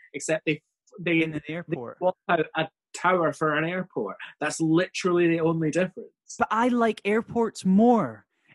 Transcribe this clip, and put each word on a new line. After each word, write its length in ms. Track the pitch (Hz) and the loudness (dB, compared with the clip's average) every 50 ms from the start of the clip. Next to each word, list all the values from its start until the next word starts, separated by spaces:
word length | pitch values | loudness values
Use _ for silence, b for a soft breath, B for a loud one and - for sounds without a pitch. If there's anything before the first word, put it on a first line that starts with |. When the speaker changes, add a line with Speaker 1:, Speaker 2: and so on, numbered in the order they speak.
| b b b | b b b
Speaker 1:
except 320 | 139 - - 160 156 - | -10 -6 -4 -4 -2 -2
they, 160 | 165 151 156 _ _ _ _ _ _ - - | -4 -4 -4 _ _ _ _ _ _ -18 -8
they, 240 | 165 175 165 165 160 | -4 -2 0 0 0
Speaker 2:
in 100 | 160 151 | 0 -4
an 80 | 151 - 151 | -8 -8 -8
Speaker 1:
they 80 | 156 | -10
Speaker 2:
airport. 420 | 175 170 - 165 131 120 117 - - | -10 -8 -8 -8 -8 -8 -10 -8 -4
Speaker 1:
swap 200 | 175 180 180 _ _ - | -2 -2 -2 _ _ 0
out 160 | 175 165 156 - - | 0 0 0 -2 -4
a 120 | 160 160 - _ _ _ _ - | -4 -4 -4 _ _ _ _ -8
tower 380 | - - 175 185 180 165 151 139 | -2 0 2 2 2 2 0 -2
for 220 | - 160 156 147 | 0 -2 0 0
an 100 | 151 160 165 | 0 -2 -2
airport. 500 | 180 185 180 - - 135 110 95 92 - B B B B | -2 -6 -6 -6 -6 -6 -6 -6 -8 -12 B B B B
That's 220 | 147 151 147 - | -6 -6 -4 -2
literally 640 | 160 160 160 170 185 - - - - 185 175 175 175 170 | 0 2 4 4 2 0 -2 -4 -2 0 2 2 2 2
the 120 | 165 165 | 2 2
only 320 | 160 165 165 165 160 151 | 2 0 0 0 0 0
difference. 380 | 143 165 190 185 - 240 208 - _ _ _ - - - | 0 0 -2 -2 -4 -10 -18 -18 _ _ _ -14 -6 -4
Speaker 2:
But 120 | 233 - | -2 -2
I 160 | 214 220 240 254 | 0 0 2 2
like 340 | 240 240 226 226 220 - - | 2 2 2 0 0 -2 -2
airports 640 | 202 208 233 214 - - 233 226 202 - - - | -2 0 0 -2 -2 -2 -2 -2 -2 -2 -2 0
more. 600 | 185 190 202 226 247 247 220 160 120 110 - - _ b b b b | 4 6 6 8 6 6 4 2 -2 -6 -10 -18 _ b b b b